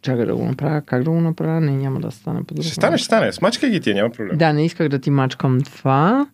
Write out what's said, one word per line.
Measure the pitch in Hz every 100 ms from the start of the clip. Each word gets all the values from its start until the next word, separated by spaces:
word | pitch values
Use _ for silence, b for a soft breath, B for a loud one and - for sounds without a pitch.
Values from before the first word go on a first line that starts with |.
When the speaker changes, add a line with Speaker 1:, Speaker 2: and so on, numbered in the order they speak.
Speaker 1:
чакай | - 127 107
да | 117
го |
направя, | 117 127 143 151
как | 147 123
да | 147
го | 165
направя? | 165 165 160 160
Не, | 156
няма | 135 135 131
да | 110
стане | - - 117
по | -
друг | 151
Speaker 2:
Ще | 156
стане, | 135 220
Speaker 1:
начин. | 330
Speaker 2:
ще | -
стане. | 226 123
Смачкай | - 185 - 277
ги | 196
ти, | -
няма | 98 113
проблем. | - 104 151
Speaker 1:
Да, | 160
не | 147
исках | 165 - 160
да | 139
ти | 147
мачкам | 139 131 - 139 127
това, | 131 - 135 135 170 254 285